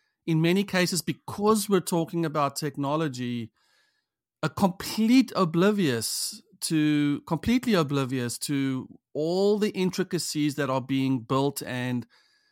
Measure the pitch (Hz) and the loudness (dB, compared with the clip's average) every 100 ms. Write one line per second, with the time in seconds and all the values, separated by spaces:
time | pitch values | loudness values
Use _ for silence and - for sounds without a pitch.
0 | _ _ - 160 165 185 202 185 180 180 | _ _ -2 2 4 2 2 0 0 0
1 | - - - - 208 220 202 190 180 170 | -4 -6 -8 -2 2 2 4 0 2 -2
2 | 160 170 160 151 139 - 151 131 139 156 | 0 -2 -2 0 -2 -2 -6 -4 -2 0
3 | 160 123 123 120 110 _ _ _ _ _ | -2 -4 -4 -4 -8 _ _ _ _ _
4 | _ _ _ - 156 - 196 - - - | _ _ _ -6 -6 0 0 0 -8 0
5 | 220 262 240 - 180 165 196 208 160 117 | 4 4 4 0 0 2 2 4 2 0
6 | 107 - - - _ - - 160 151 151 | -2 -6 -6 -10 _ -10 -2 2 2 2
7 | 147 143 - 160 - 247 247 196 143 143 | 2 -2 -4 -4 0 0 2 2 2 0
8 | 131 131 120 - - 143 135 131 92 - | 0 -2 -4 -4 -4 -2 0 -4 -8 -16
9 | _ 139 160 180 202 208 208 185 185 180 | _ -4 -2 2 2 2 0 0 -2 0
10 | 180 170 - 151 147 139 135 131 127 135 | -2 -2 -4 0 0 0 -2 -2 0 -2
11 | 135 131 113 131 143 - - 123 123 123 | 0 -2 0 0 0 -2 -8 -6 -4 -4
12 | - _ _ _ _ | -6 _ _ _ _